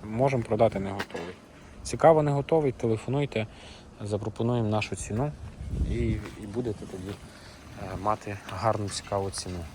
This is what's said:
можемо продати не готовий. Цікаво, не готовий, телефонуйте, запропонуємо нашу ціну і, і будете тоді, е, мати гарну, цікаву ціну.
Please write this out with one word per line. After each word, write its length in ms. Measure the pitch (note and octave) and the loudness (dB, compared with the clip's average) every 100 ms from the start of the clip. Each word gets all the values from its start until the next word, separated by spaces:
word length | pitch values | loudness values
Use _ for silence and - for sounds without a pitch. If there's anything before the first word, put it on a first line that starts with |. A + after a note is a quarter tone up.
можемо 380 | G#2+ A2+ C3+ B2+ | -4 2 4 4
продати 380 | A2+ A2 A2+ G2 | 2 6 6 4
не 100 | G2 | -4
готовий. 440 | G2 - - F2 - - - - - | -4 -6 -8 -10 -12 -18 -20 -20 -12
Цікаво, 400 | - A#2 D3+ D#3 | -6 8 8 10
не 80 | D3 | 6
готовий, 420 | C#3+ C3+ D#3+ C#3+ | 2 4 4 4
телефонуйте, 720 | - A#2 A2 - C#3 C#3 A2 G#2+ - - - - - | 2 0 0 0 0 0 -2 -4 -10 -16 -16 -18 -10
запропонуємо 680 | G#2 G#2 G#2 - A#2 B2 G#2+ | -2 -2 -2 0 0 2 2
нашу 280 | G#2+ - F#2+ | 2 0 -6
ціну 360 | - G#2 D3 - - - - - - | -4 -2 -2 -4 -12 -10 -6 -2 0
і, 40 | A#2 A#2 G#2+ G#2+ - | 2 0 0 -4 -10
і 40 | G#2 | -6
будете 320 | A2 A#2+ G#2 G#2 | -4 -4 -4 -8
тоді, 240 | F#2+ F#2 G2 - - - - - - | -8 -8 -10 -14 -18 -18 -18 -16 -12
е, 140 | G2 F#2 | -8 -2
мати 340 | G#2 G#2+ - G2 - | 0 0 -2 -8 -8
гарну, 380 | F#2+ A2 G#2 G2+ | 0 0 2 -2
цікаву 420 | - - G2+ G2 | -6 -2 -2 -2
ціну. 300 | - F#2 F2+ D#2+ | -4 -6 -6 -8